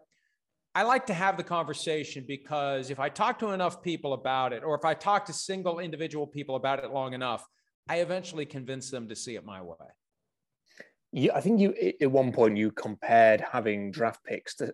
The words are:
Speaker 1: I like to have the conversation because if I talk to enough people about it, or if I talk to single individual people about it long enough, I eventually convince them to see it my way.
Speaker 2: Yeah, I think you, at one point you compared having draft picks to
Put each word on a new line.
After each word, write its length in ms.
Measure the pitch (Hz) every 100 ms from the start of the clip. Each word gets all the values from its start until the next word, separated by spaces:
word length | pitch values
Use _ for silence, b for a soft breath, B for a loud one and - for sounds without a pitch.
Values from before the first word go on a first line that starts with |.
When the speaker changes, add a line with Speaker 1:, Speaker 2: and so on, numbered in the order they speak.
| _ _ _ _ _ _ _
Speaker 1:
I 100 | 180
like 220 | 220 254 254
to 80 |
have 220 | 170 190 180
the 60 |
conversation 800 | 165 170 151 143 165 156 135 143 123
because 640 | 139 - 151 139 135 131
if 80 | 135
I 100 | 147
talk 300 | 151 220 233
to 100 | 220
enough 320 | 190 180 180
people 300 | 180 160 143
about 400 | 131 131 131 127
it, 100 | 117
or 120 | 151
if 100 | 147 160
I 80 |
talk 320 | 156 202 202 202
to 60 |
single 480 | 147 - 190 180 170
individual 460 | 180 151 160 147 147
people 300 | 143 139 131
about 260 | 135 135
it 80 | 127
long 220 | 135 131
enough, 320 | 127 127 110 - _ _ _ -
I 80 | 165
eventually 500 | 170 185 180 160 143
convince 440 | 139 127 131 127
them 180 | 127 113
to 80 | 113
see 180 | 123
it 100 | 107
my 160 | 92 95
way. 160 | 87 82 71 _ _ _ _ _ _ _ _ B B B _
Speaker 2:
Yeah, 220 | - 151
I 60 | 143
think 200 | 180 226
you, 140 | 202 - 190 -
at 100 | 139
one 220 | 135 127
point 240 | 113 113 104
you 140 | 107
compared 720 | - 113 101 - 117 113 107
having 500 | - 123 110 104 101
draft 340 | 95 113 -
picks 300 | - 117 - -
to 160 | 135